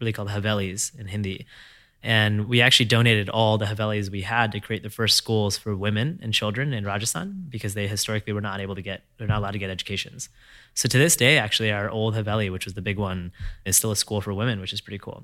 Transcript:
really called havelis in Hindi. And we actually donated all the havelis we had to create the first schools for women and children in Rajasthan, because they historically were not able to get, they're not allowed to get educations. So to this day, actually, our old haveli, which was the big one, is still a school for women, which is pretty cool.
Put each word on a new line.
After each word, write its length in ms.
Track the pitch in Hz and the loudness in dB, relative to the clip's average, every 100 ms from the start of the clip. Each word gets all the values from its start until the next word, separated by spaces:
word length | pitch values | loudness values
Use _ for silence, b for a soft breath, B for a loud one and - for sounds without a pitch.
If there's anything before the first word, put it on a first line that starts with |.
really 120 | 113 | -4
called 160 | 107 101 | -2 -4
havelis 680 | 101 107 104 95 95 - 135 | -2 0 0 -2 -4 -6 -8
in 80 | 98 | -8
Hindi. 380 | 104 98 95 - B B B B B 117 | -4 -4 -6 -12 B B B B B 2
And 440 | 110 107 104 107 | 4 4 2 2
we 100 | 120 | 4
actually 280 | 127 - 110 | 6 6 6
donated 420 | 117 120 107 98 | 6 6 4 2
all 280 | 113 110 107 | 2 4 4
the 60 | |
havelis 460 | 104 107 107 104 98 | 0 -2 0 -2 -2
we 140 | 98 | -6
had 280 | 92 117 110 | -2 0 0
to 80 | 101 | -2
create 240 | - 107 | -6 -6
the 60 | 104 | -6
first 260 | - 110 - | -2 2 2
schools 420 | - 110 101 - | 2 2 2 0
for 160 | 107 | -4
women 460 | 95 104 107 143 180 | -2 0 0 0 -2
and 120 | 113 | -4
children 400 | 104 107 110 143 | -2 -2 -2 -2
in 100 | 113 | -2
Rajasthan, 600 | 101 101 113 160 190 196 165 | -2 -2 -2 -4 -6 -8 -10
because 280 | 113 107 104 | -8 -6 -2
they 120 | 101 | -2
historically 460 | 104 - 107 107 | -2 -2 -4 -2
were 80 | 104 | -4
not 180 | 101 98 | -4 -6
able 160 | 98 98 | -6 -8
to 60 | |
get, 220 | 98 92 _ - | -8 -12 _ -6
they're 80 | 107 | -2
not 120 | 107 | 0
allowed 140 | 101 | -2
to 60 | 101 | -4
get 120 | 95 | -6
educations. 580 | 92 - 98 - 123 - b b b b | -6 -6 -8 -8 -12 -16 b b b b
So 160 | - 120 | -2 2
to 80 | 127 | 6
this 180 | 165 - | 6 6
day, 220 | 123 147 | 6 6
actually, 340 | 107 - 110 | 4 2 2
our 180 | 104 104 | 0 -2
old 240 | 110 110 | 0 0
haveli, 380 | 110 104 107 98 | 0 0 0 0
which 140 | 92 101 | -2 -6
was 80 | |
the 80 | 95 | -6
big 160 | 98 98 | -4 -2
one, 340 | 95 92 87 B B B | -2 -4 -6 B B B
is 140 | 95 - | 0 2
still 120 | 110 | 2
a 60 | 101 | 0
school 240 | - 104 | -2 -2
for 140 | 104 | -2
women, 260 | 98 123 104 | -2 -2 -2
which 140 | 92 | -6
is 80 | 101 | -8
pretty 180 | - 101 | -10 -10
cool. 240 | - - | -12 -14